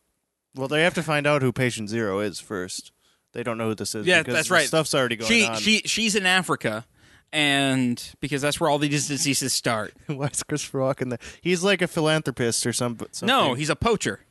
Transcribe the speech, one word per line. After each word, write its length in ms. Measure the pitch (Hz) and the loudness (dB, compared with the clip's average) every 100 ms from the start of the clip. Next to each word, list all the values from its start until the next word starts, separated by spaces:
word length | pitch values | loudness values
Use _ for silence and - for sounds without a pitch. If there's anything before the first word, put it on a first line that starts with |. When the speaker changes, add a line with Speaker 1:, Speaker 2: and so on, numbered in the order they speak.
| _ _ _ _ _ | _ _ _ _ _
Speaker 1:
Well, 140 | 131 131 | -8 -2
they 140 | 151 | 2
have 100 | 175 | 2
to 80 | 170 | 0
find 240 | 160 147 147 | -2 0 2
out 160 | 147 | 2
who 100 | 131 | 2
Patient 380 | 127 127 110 104 | 0 -2 -2 -4
Zero 300 | 117 104 98 | -2 -2 -2
is 200 | 104 80 | -2 -6
first. 520 | - 98 92 - - _ _ _ _ | -8 -8 -8 -10 -14 _ _ _ _
They 100 | 123 | -8
don't 160 | 120 113 | -6 -2
know 100 | 113 | -2
who 60 | |
this 200 | 104 101 | -2 -4
is 120 | 110 143 | -4 2
Speaker 2:
Yeah, 140 | 175 | 2
Speaker 1:
because 140 | 139 | 2
Speaker 2:
that's 140 | 131 156 | 0 2
Speaker 1:
the 60 | |
Speaker 2:
right. 120 | 170 135 | 2 4
Speaker 1:
stuff's 260 | 160 143 | 2 2
already 220 | 147 123 113 | 0 0 0
going 120 | 113 | 2
Speaker 2:
She, 140 | 233 | 2
Speaker 1:
on. 120 | 190 113 | 2 0
Speaker 2:
she, 240 | 202 214 | 2 2
she's 300 | 147 - 220 | 2 -2 0
in 100 | 202 | 0
Africa, 640 | 185 185 165 139 120 107 - _ - - - | 2 2 2 -2 -2 -4 -8 _ -20 -20 -6
and 680 | 156 147 139 139 131 123 117 - - | 0 2 4 2 2 2 -2 -8 -8
because 200 | 139 143 | -4 0
that's 180 | 147 - | 0 2
where 100 | 160 | 2
all 80 | 143 | 2
these 300 | 147 143 127 | 2 0 -2
diseases 440 | 139 143 127 131 | -2 0 0 0
start. 400 | - 131 110 101 - | -2 0 -2 -4 -10
Speaker 1:
<laughs> 60 | - | -10
Why 220 | 139 143 | -4 -4
is 140 | - | -4
Christopher 340 | - 147 - 135 | -4 -6 -4 -2
Walken 320 | 135 139 123 | -2 -2 -4
there? 80 | 117 - - | -6 -10 -8
He's 200 | 170 180 | -2 0
like 180 | 196 180 | 2 2
a 60 | 175 | 0
philanthropist 760 | 170 156 156 151 123 117 - 123 | 0 2 2 0 0 0 0 -2
or 60 | |
some, 240 | - 120 113 - | -2 -4 -4 -10
something. 160 | - 208 | -4 2
Speaker 2:
No, 260 | 262 156 | 2 2
he's 140 | 123 151 | 0 -2
a 80 | - | 0
poacher. 440 | 233 214 120 95 _ | 0 0 -2 -6 _